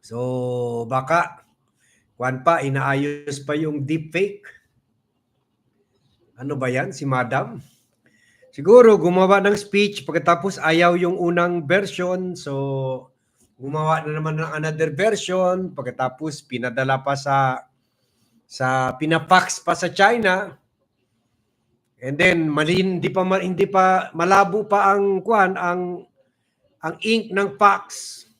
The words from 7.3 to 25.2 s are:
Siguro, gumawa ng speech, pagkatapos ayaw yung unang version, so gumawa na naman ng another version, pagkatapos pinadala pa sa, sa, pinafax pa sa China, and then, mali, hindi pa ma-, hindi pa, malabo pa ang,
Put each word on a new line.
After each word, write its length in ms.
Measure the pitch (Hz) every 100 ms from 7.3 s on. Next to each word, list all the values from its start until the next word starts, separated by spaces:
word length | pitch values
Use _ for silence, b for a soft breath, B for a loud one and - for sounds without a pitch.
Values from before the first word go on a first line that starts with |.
| 135 - 190 - _ _ _ _ b b b b
Siguro, 480 | - 147 240 226 208
gumawa 400 | 165 180 190 196
ng 160 | 196
speech, 480 | 202 - 202 202 202
pagkatapos 560 | - 156 165 170 190 185
ayaw 400 | 156 165 175 175
yung 160 | 180
unang 480 | 180 175 175 175 175
version, 720 | 143 180 196 - 180 185 185
so 720 | 170 - 139 139 139 135 131 - _ _ _ _
gumawa 480 | _ 135 151 156 156
na 160 | 151 156
naman 220 | 156 156
ng 100 | 160
another 400 | 151 156 156 160
version, 800 | 139 208 202 - 185 180 185 185
pagkatapos 720 | 143 123 120 127 127 156 147
pinadala 560 | _ 123 123 117 135 131
pa 160 | 135
sa, 480 | 139 143 135 135 131 - _ _ _ _ _ _ _ _
sa, 480 | - 131 131 127 127
pinafax 640 | 156 160 156 185 180 -
pa 160 | - 170
sa 160 | 180
China, 640 | - 196 240 208 185 196 135 _ _ _ _ _ _ _ _ _ _ _ _ _ _
and 160 | 127 143
then, 320 | 185 175 160
mali, 320 | 147 151 185
hindi 240 | 190 180 156
pa 160 | 190
ma-, 220 | 185 190
hindi 260 | 185 180 196
pa, 400 | 196 185 185 - 165
malabo 500 | 170 190 196 202 208
pa 240 | 202 196
ang, 320 | 202 202 190